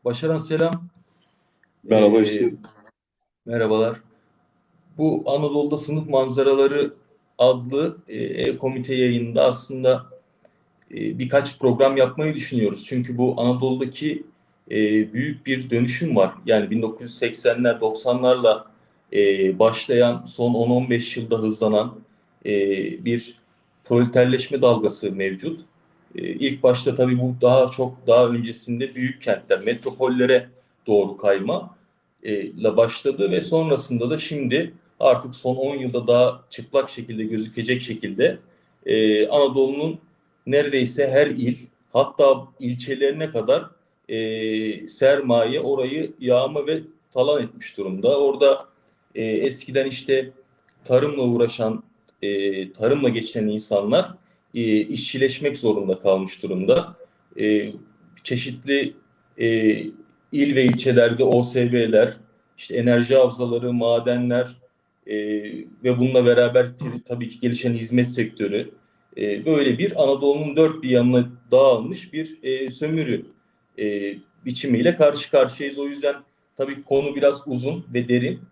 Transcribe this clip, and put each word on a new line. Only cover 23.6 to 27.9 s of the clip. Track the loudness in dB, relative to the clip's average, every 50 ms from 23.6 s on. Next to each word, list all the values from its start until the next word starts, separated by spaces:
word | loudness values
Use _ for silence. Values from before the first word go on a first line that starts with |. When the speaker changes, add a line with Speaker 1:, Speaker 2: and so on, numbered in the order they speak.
| _ _ _ _ _
Speaker 1:
proleterleşme | 0 2 2 2 4 4 4 4 4 2 -2 -2 -4 -2 2
dalgası | 4 4 4 4 2 -2 -2 -2 -6 -6
mevcut. | -4 -4 -4 -4 -4 -6 -8 -10 -10 -10 -14 _ _ _ _ _ _ _ _ _ -14
E, | -12
ilk | -10 -10 -6 -4 -4 -4 -2 2 2
başta | 2 2 2 0 -2 0
tabii | 0 0 2 2 0
bu | 0 -2 -2 2
daha | 4 4 6 6 4
çok, | 2 0 -4 -4 -4